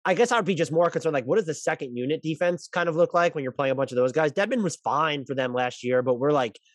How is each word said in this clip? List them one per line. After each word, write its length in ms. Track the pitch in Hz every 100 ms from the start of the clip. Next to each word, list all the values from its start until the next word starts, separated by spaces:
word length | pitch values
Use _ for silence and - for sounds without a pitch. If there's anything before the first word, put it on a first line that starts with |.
| -
I 80 |
guess 180 | 190 240
I'd 140 | 240 180
be 100 | 170
just 160 | 156
more 180 | 165 170
concerned, 240 | 165 160
like, 120 | 147 120
what 100 | 190
does 100 | 160
the 80 |
second 440 | 143 - 160 139 120
unit 240 | 127 156
defense 460 | 160 160 180 175 -
kind 160 | - 170
of 80 | 160
look 180 | 170
like 220 | 175 175 165
when 80 |
you're 80 | 131
playing 220 | 123 135
a 20 | 131
bunch 160 | 135
of 60 | 123
those 160 | 127
guys? 180 | 127 156
Dedmon 320 | 143 208 254
was 140 | 190 -
fine 480 | - 135 156 147 131
for 100 | 131
them 180 | 127
last 300 | 123 123 -
year, 180 | 120 127
but 180 | 127 123
we're, 120 | 139
like, 260 | 147 120 - _